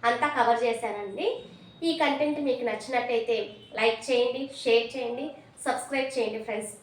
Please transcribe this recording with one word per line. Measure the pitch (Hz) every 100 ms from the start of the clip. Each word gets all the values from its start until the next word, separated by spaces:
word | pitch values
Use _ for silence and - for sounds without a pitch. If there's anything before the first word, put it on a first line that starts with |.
| -
అంతా | - 294
కవర్ | 277 240 233
చేశానండి. | 233 226 226 202 202 208 381 - - - - -
ఈ | 330 320
కంటెంట్ | 294 277 302 294
మీకు | 277 247
నచ్చినట్టయితే | 240 214 - 254 233 233 226 226 208 - -
లైక్ | 214 226 226 -
చేయండి, | 247 247 254 269 -
షేర్ | 254 233 233 269
చేయండి, | 240 240 294 - - - 277
సబ్స్క్రైబ్ | - - 269 262 262
చేయండి | 220 214
ఫ్రెండ్స్. | 226 208 220 -